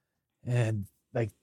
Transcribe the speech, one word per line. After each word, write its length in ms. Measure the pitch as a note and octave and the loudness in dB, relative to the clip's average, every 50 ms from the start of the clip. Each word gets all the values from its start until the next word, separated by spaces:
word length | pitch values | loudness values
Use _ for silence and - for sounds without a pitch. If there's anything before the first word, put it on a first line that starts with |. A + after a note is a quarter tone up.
| _ _ _ _ _ _ _ _ - | _ _ _ _ _ _ _ _ -6
and, 400 | A#2 B2 A#2+ A#2 A2 A2 G#2 G2+ - _ _ _ _ - | 0 0 2 2 2 0 -2 -4 -8 _ _ _ _ -4
like, 180 | A#2+ A#2 G#2 - _ | -2 -2 -2 -6 _